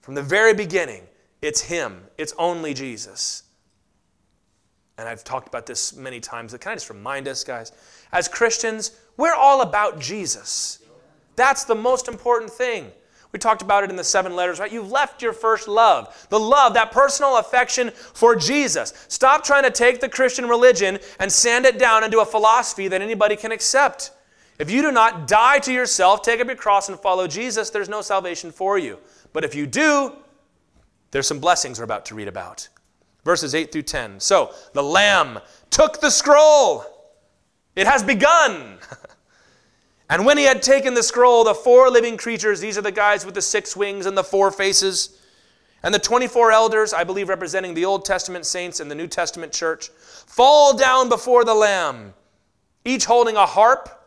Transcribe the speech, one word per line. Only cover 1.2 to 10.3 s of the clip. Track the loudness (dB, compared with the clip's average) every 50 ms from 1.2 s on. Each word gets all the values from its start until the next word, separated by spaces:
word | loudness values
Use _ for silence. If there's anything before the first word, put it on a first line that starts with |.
| _ _ _ _
it's | -10 -6 -6 -6
him. | -6 -6 -6 -6 -6 -8 -10 -14 -20 _ _
It's | -12 -12 -12 -6
only | -4 -4 -4 -4 -6 -8 -10 -10
Jesus. | -10 -10 -12 -14 -16 -18 -18 -12 -10 -10 -10 -10 -14 _ _ _ _ _ _ _ _ _ _ _ _ _ _ _ _ _ _ _ _ _ _ _ _ _ _ _ _ _ _ _
And | -16 -14 -14
I've | -14 -16 -14
talked | -12 -12 -12 -10
about | _ -14 -14 -12
this | -12 -10 -10 -10 -10 -12
many | -14 -16 -16 -16 -16
times, | -16 -16 -16 -16 -16 -16
but | -18 -16
can | -14 -14 -12
I |
just | -12 -14 -18
remind | -20 -16 -12 -12 -12 -10 -10
us, | -12 -12 -12 -12
guys? | -12 -12 -14 -14 -18 _ _ _ _ _ _ _ _
As | -6 -6 -6
Christians, | -6 -4 -2 -2 -2 -2 -2 -6 -8 -8 -8 -12 -14 _ _ _ _ _
we're | -2 0 0 2
all | 4 4 4 4 4
about | 2 0 0 -2 -2 -2 -4 -8
Jesus. | -12 -12 -10 -10 -8 -8